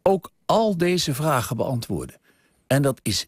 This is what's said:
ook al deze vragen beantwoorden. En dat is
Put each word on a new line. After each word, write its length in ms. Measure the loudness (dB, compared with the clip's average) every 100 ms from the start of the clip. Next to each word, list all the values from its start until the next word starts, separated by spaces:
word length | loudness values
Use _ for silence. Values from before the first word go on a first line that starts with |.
ook 300 | 2 2 -2 _
al 320 | 0 2 2 2
deze 360 | 0 0 -2
vragen 440 | -2 0 0 -2 -4
beantwoorden. 580 | -2 -4 -4 -6 -6 -14 _ _ _ _ _
En 140 | 2
dat 180 | 2 -2
is 220 | -4 -4